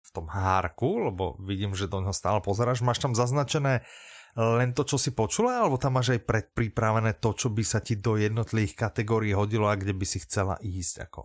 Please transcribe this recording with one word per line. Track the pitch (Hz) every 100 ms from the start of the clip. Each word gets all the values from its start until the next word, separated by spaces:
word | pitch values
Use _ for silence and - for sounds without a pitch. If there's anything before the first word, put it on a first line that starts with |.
v | -
tom | - 80
hárku, | 95 95 92 90 - 127 226
lebo | 165 92 92 -
vidím, | 95 98 101
že | 95 98
do | 98
neho | 95
stále | 95 - 104
pozeráš, | 101 101 120 123
máš | 123 120
tam | 139
zaznačené | 113 123 143 143 156 139 123 - - - - -
len | 117 113 117 127
to, | 123
čo | 135 139
si | -
počula, | - 110 - 240 247
alebo | 202 131
tam | 143
máš | 127 120
aj | 123
predpripravené | - 110 - - 113 - 110 110 110
to, | - 113
čo | 101 123
by | 107
sa | 107 110
ti | - 107
do | 117 107
jednotlivých | 104 110 107 113 104 -
kategórií | 110 - 104 113 110
hodilo | 98 101 110
a | 104 104
kde | 98
by | 95
si | 95 92
chcela | - - 95 87
ísť, | 104 90 87 -
ako? | - -